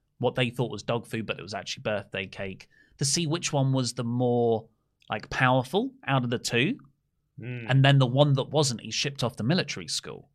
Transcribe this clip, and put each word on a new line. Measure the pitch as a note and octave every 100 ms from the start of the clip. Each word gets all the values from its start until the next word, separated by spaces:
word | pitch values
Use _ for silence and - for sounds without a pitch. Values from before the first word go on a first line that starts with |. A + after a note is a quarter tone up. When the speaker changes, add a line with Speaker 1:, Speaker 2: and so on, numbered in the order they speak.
| _ -
Speaker 1:
what | B2 B2+
they | B2
thought | B2 A#2
was | G#2+
dog | - A#2 -
food, | A2+ G#2+
but | G2+
it |
was | F2+
actually | G#2 F2 -
birthday | A#2 G#2 - F#2+ F#2+
cake, | - G2 F#2 - _ _ -
to | C#3
see | E3+ D#3+
which | E3+ -
one | C#3+ C3+
was | C3 A#2+
the | -
more, | A#2 B2 B2 A#2+ A#2 A2 A2+ _ _ _ -
like, | A2 -
powerful | - B2+ C3 B2 G3 C4 - -
out | C3+ B2
of |
the | A#2+
two. | - A#2+ D#3 C#4+ - _ _ _ _ -
Speaker 2:
Mm. | A#2 B2 A2+
Speaker 1:
And | C3+ C#3
then | C#3
the | B2
one | C3 D3
that | C3 A#2+
wasn't, | D3 C#3 A#2
he | A2
shipped | - C#3+ C3+
off | A#2+ -
to |
military | A2 F3+ - G2+ D#2
school. | - - G1+ -